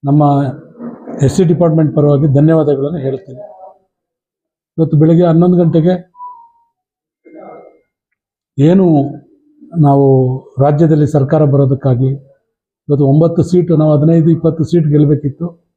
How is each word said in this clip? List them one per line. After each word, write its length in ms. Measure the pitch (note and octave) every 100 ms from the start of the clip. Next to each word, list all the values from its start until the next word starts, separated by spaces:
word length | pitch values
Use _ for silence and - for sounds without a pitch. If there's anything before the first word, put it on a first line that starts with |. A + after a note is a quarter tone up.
ನಮ್ಮ 180 | C#3+ D3 D3 C#3 C#3 - - - - - - -
ಎಸ್ 100 | C3+
ಸಿ 100 | D#3+
ಡಿಪಾರ್ಟ್ಮೆಂಟ್ 520 | F3 F3 F3 D#3+ D#3 D3+
ಪರವಾಗಿ 380 | D3 C#3+ D3+
ಧನ್ಯವಾದಗಳನ್ನು 640 | C3+ D3+ D#3+ D3+ C#3 C#3+ D3
ಹೇಳ್ತೀನಿ. 420 | C3+ C3+ - - - - F#3 _ _ _ _ _ _ _ _ _ _ -
ಇವತ್ತು 180 | D#3+ D3
ಬೆಳಗ್ಗೆ 300 | D#3+ E3 F3
ಹನ್ನೊಂದು 300 | E3 F3+ F3
ಗಂಟೆಗೆ 560 | E3+ E3 D#3+ F#3 - _ - - - _ _ _ _ _ _ _ _ D#4 - - - _ _ _ _ _ _ _ _ -
ಏನು 280 | D3 F#3 F3+ D3+ C3+ - _ _ _ _ - E3+
ನಾವು 260 | C#3+ C#3 C#3 C3+ B2+ C3 - -
ರಾಜ್ಯದಲ್ಲಿ 440 | C#3 D3 E3 D3+ D3
ಸರ್ಕಾರ 380 | D3+ C3 D#3
ಬರೋದಕ್ಕಾಗಿ 680 | D3 C#3 C#3 C3+ C3+ B2 C3+ C3+ - _ _ _ _ _ -
ಇವತ್ತು 180 | C#3+ C#3
ಒಂಬತ್ತು 360 | C#3+ E3 E3+
ಸೀಟು, 340 | - F3+ E3+ D#3+
ನಾವು 220 | D#3 D3+
ಹದಿನೈದು 320 | D#3 E3 D#3+
ಇಪ್ಪತ್ತು 340 | E3 E3 E3+
ಸೀಟ್ 220 | D#3 F3 D3+
ಗೆಲ್ಲಬೇಕಿತ್ತು 760 | D3 D3 D3 C#3+ C3+ F3 - _